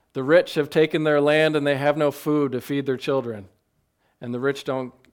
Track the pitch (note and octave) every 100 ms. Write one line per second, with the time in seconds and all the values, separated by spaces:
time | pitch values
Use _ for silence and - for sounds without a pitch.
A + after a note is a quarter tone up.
0 | _ C3+ C3 E3+ - E3 C#3+ E3 D#3 E3+
1 | D#3 D3 C#3+ D#3 D#3 D3+ C#3+ C3+ C#3+ D3
2 | D3 - D#3 D3+ C#3 B2 - C#3+ C3+ B2+
3 | - C3+ A#2+ G#2+ G2 _ _ _ _ _
4 | _ _ A#2+ A#2+ C3+ C#3 - C3 B2+ -
5 | _